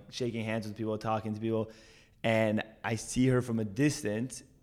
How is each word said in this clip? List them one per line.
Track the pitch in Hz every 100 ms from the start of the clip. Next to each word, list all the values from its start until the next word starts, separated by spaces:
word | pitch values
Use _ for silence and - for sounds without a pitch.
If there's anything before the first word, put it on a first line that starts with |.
| -
shaking | - 123 113 110
hands | 113 107
with | 101
people, | 110 107
talking | 113 110 107
to | 107
people. | 113 110 110 - - - - _
And | 117 110 110 107 - -
I | 104
see | 113 - 127 131
her | 127
from | 123 113
a | 107
distance, | 95 147 147 104 107 127 - - -